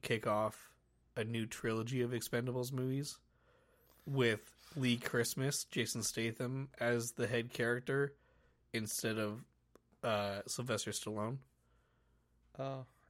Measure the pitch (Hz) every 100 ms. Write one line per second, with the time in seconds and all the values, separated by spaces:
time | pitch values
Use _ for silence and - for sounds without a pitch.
0 | - 110 110 104 107 - - _ _ _
1 | _ - 110 117 110 - 117 113 113 127
2 | 120 120 - 120 127 123 123 131 131 135
3 | 143 - _ _ _ _ _ _ _ -
4 | 147 135 117 107 - - - 147 123 120
5 | - 123 117 - 139 - - 127 110 120
6 | 110 117 117 113 123 135 139 - 120 120
7 | 117 - 113 120 120 - 117 123 131 135
8 | 143 - _ _ _ _ _ 113 107 -
9 | 113 110 107 110 - _ _ - _ _
10 | 117 104 101 101 - - 123 107 107 -
11 | 107 107 110 135 - _ _ _ _ _
12 | _ _ _ _ _ - 135 135 123 _